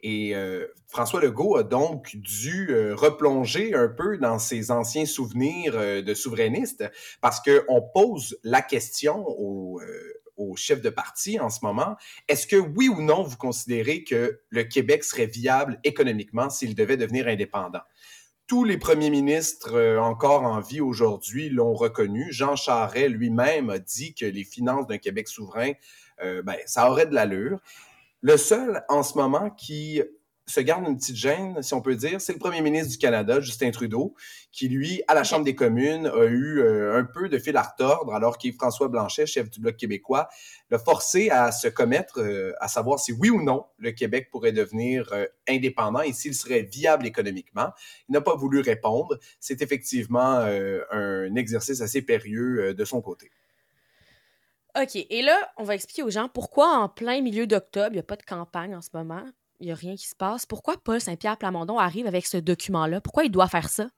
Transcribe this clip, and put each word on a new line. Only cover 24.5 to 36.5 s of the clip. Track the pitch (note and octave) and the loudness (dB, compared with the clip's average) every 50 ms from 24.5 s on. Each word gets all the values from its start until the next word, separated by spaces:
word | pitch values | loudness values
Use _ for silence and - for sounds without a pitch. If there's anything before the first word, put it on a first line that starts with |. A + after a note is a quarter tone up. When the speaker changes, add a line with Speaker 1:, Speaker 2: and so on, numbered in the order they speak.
| - A#2+ A#2+ B2 C3 C#3 C3 | -8 -4 -2 0 0 -2 -2
Speaker 1:
d'un | A#3 G#2+ - | -4 -6 -6
Québec | - G2+ G2 A2 G#2+ | -6 -6 -6 -6 -8
souverain, | - - - G#2+ F#2 G2 A2+ A#2+ C#3 C#3+ _ _ - - - _ _ _ - F#2 | -8 -12 -14 -16 -10 -6 -4 -4 -4 -4 _ _ -20 -20 -20 _ _ _ -8 -8
euh, | F#2 F2+ F#2 F2+ | -6 -6 -6 -6
ben, | G2 F#2+ F#2 - | -6 -8 -8 -8
ça | - - A#2+ A#2+ B2+ | -6 0 4 4 4
aurait | C3 C#3+ D#3+ | 6 4 4
de | D#3 C#3+ | 4 4
l'allure. | B2 G#2+ G2+ F#2+ F#2+ G#2 C#3 G3 F#3+ _ - - - - - _ _ _ _ _ _ | 2 2 2 0 -2 -2 -4 -6 -6 _ -18 -20 -20 -20 -20 _ _ _ _ _ _
Le | - C#3 D3+ | 6 6 6
seul | D3 A3+ - G#3+ A#3 C4 B3 G3+ D#3+ - | 6 8 4 2 2 2 -2 -4 -4 0
en | - C#3+ D3 C#3 | 2 2 2 2
ce | - - | 2 0
moment | D3+ C#3 C3 C#3 D#3 G3+ G#3 | 0 2 2 2 0 0 -2
qui | G#3 _ - - D3+ D3+ D3+ D#3 D3+ D3+ - - - _ _ _ _ _ _ - | -8 _ -14 -12 -10 -10 -8 -4 0 -2 -2 -2 -4 _ _ _ _ _ _ -4
se | - C#3+ | -2 0
garde | C3 C3+ E3 F3+ F#3 | 2 2 2 2 0
une | D#3+ C#3 | -2 -4
petite | B2 - - B2+ | -4 -4 -8 -6
gêne, | A2 A#2+ C3+ D3+ F3+ G3 F#3+ F3+ D#3 | -2 0 0 0 0 -2 -6 -6 -8
si | C3 - C#3+ | -6 -4 -4
on | C3 | -4
peut | B2 C3+ B2+ | -2 -2 -2
dire, | A2 B2 D#3 F3+ F#3+ | -2 -2 -4 -4 -4
c'est | - - | -6 -6
le | F3+ - | -8 -4
premier | - F#3 E3+ E3 | -4 -4 -2 0
ministre | D#3 D3+ D3+ D#3 D#3+ C#3 | 0 0 0 0 -2 -4
du | B2 | -4
Canada, | - - B2+ A#2 A2 G#2+ G#2 A#2+ C#3+ | 0 2 2 2 2 2 2 2 0
Justin | C#3+ B2 A#2 - C3+ B2 | 0 -2 -4 -2 -2 -2
Trudeau, | A2 - B2 A2 G#2+ A#2 D3 G3+ - _ - - - - - _ _ | -2 -2 -6 -4 -2 -4 -4 -4 -6 _ -20 -20 -20 -20 -20 _ _
qui, | - C3 B2+ | -6 -4 -2
lui, | B2+ C3+ C#3 D#3+ F#3 F#3 - - | -2 -2 -2 -4 -4 -4 2 4
à | D#3 | 4
la | D3+ | 4
Speaker 2:
Ok. | C3 | 4
Speaker 1:
Chambre | - E3 D#3 D3+ | 2 0 0 0
des | C3+ C3 | 0 0
communes, | - C3+ A#2 A2+ A#2+ C3 D3 D#3 D#3+ D#3+ | 2 2 2 4 4 2 2 0 0 -2
a | D3 - A2+ A#2 | 0 4 4 4
eu, | A2+ A#2+ B2 C#3 D3+ | 4 4 2 0 0